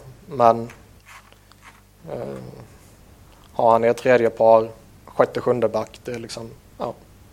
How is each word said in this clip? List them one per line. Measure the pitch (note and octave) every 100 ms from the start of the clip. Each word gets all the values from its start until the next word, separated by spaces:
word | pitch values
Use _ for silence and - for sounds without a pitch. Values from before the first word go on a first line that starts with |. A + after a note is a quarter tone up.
| - - -
men, | C#3 A#2+ A2+ A#2 - - - - - - _ _ _ - - _ _ E3
eh, | C3+ B2+ C3+ B2+ B2 A2+ - - - - - - - - -
ha | A#2+
han | A2+
i | A#2
ett | A#2+
tredje | C3 B2 A#2
par, | - A2+ A2+ A2 - - -
sjätte, | - - B2+ B2+
sjunde | A2+ B2 A2
back, | G#2 A2 -
det | -
är | A#2+
liksom, | A2+ - A2+ A#2+ - -
ja. | - - - - -